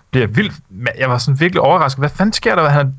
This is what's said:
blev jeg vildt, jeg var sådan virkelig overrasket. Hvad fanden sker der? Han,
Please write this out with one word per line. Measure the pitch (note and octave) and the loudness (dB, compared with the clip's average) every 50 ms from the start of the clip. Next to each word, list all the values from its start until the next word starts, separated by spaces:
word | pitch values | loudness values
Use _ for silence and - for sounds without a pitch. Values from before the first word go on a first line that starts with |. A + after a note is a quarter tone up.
| _ - | _ -2
blev | - B2+ | 0 0
jeg | A#2 G2+ G#2+ | 0 0 0
vildt, | E3+ G#3+ - - - - _ F#2+ F#2+ A#2+ B2+ - - | -2 -2 -2 -4 -12 -20 _ -14 -6 -6 -6 -4 -2
jeg | C3 C3 | -2 0
var | B2 B2 | 0 0
sådan | - D3 C3+ C3+ | 0 0 0 2
virkelig | E3 F3+ F#3 E3+ | 0 0 2 2
overrasket. | - C#3 E3+ F3+ D#3 C3+ C3+ C3+ | 2 4 4 4 2 0 0 -2
Hvad | C#3+ D3+ | -4 -4
fanden | - - F#3+ A3 A3 | -2 0 -2 0 0
sker | - - A3+ - | 0 -2 0 2
der? | F3+ D#3+ D3 | 2 2 2
Han, | C#3+ D3 C#3+ C3+ C3+ | 2 2 0 0 -2